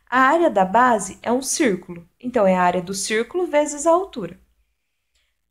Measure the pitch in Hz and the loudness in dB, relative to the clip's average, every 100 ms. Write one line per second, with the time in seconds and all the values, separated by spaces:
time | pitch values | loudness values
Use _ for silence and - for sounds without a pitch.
0 | - 254 262 339 320 208 185 220 254 220 | -4 2 2 4 2 2 2 4 4 2
1 | 190 - - 254 269 - 262 180 - 170 | -4 -10 -4 -4 -4 -2 -2 -2 -8 -18
2 | - _ 247 233 190 185 180 180 175 190 | -20 _ -6 0 2 4 2 0 -6 -8
3 | - 220 233 359 339 294 294 294 330 339 | -4 -4 -4 -4 -2 0 0 -2 0 0
4 | 381 247 170 - _ _ _ _ _ _ | 0 -10 -12 -14 _ _ _ _ _ _
5 | _ _ _ _ _ | _ _ _ _ _